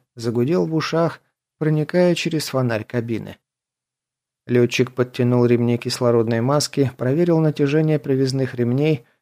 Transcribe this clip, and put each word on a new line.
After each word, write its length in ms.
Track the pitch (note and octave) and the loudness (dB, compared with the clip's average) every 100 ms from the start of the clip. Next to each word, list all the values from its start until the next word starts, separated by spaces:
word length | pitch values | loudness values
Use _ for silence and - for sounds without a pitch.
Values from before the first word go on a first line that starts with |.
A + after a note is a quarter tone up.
| _ - | _ -8
загудел 500 | A#2 A#2 B2 F3+ E3+ | -4 -2 0 0 0
в 80 | |
ушах, 480 | D#3+ D3 D#3+ E3 - _ _ _ _ | -2 -2 0 -2 -4 _ _ _ _
проникая 560 | D#3 D3+ D3+ F3 F3+ E3+ | -2 0 0 2 2 2
через 320 | E3+ D#3+ - | -2 -4 -2
фонарь 360 | C3+ B2+ A2+ | -2 0 -2
кабины. 540 | G#2+ A#2+ A#2 A2 G2+ F#2+ _ _ _ _ _ _ _ _ _ _ - | -4 -6 -4 -6 -8 -16 _ _ _ _ _ _ _ _ _ _ -2
Летчик 460 | B2 A#2+ - B2+ | 2 2 2 -2
подтянул 520 | - B2+ - B2 B2 A#2+ | -2 -4 -2 0 2 4
ремни 320 | A#2+ A#2+ A#2+ | 2 2 -2
кислородной 640 | B2 - B2 A#2 A2+ A#2 | -4 -2 2 2 2 0
маски, 500 | B2 D3 - - C3+ - | 0 0 -2 -2 -2 -2
проверил 420 | B2 C#3+ F3 E3 | -2 0 2 2
натяжение 600 | D#3+ D3+ C#3+ D3+ D#3 D3+ | 2 0 0 2 2 0
привязных 560 | C#3+ C3 C3+ C3 B2+ A#2+ | 0 0 0 0 -4 -2
ремней, 500 | A#2+ B2+ D3+ D3+ - _ | 0 2 0 0 -6 _